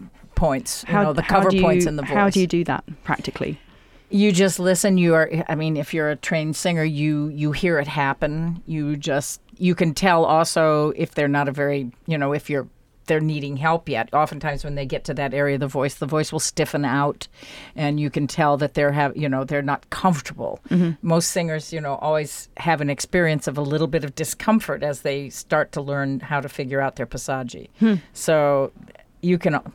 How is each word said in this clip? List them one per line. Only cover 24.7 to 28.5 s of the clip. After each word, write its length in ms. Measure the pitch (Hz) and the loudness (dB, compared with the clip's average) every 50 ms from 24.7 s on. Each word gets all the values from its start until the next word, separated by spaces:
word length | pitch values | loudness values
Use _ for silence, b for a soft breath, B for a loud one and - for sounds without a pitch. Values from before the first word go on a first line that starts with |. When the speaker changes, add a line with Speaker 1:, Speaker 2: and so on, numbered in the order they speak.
| 143 - | -4 -2
Speaker 1:
as 200 | 147 147 139 - | -2 -4 -4 -2
they 280 | - 143 139 143 139 120 | -2 -2 -2 -2 -6 -8
start 420 | - - - - 160 151 - - - | -12 -14 -4 0 0 0 0 0 -4
to 80 | 147 | -8
learn 380 | 139 139 143 139 139 135 139 - | -4 -4 -2 -2 -2 -2 -4 -4
how 220 | 147 - 151 143 | -4 -2 -4 -2
to 80 | 147 139 | -2 -4
figure 320 | - - 139 127 139 139 | -8 -8 -6 -2 -2 0
out 140 | 135 131 - | 0 -2 -2
their 100 | - 117 | -6 -8
passaggi. 640 | - - 123 - - 135 131 127 120 - - - - _ - | -6 -6 -10 -6 -4 -6 -6 -6 -8 -12 -14 -16 -16 _ 2
Speaker 2:
Hmm. 160 | 220 220 202 160 B B B | 4 4 4 2 B B B
Speaker 1:
So 580 | - - 170 160 151 147 143 | -4 0 2 4 4 4 4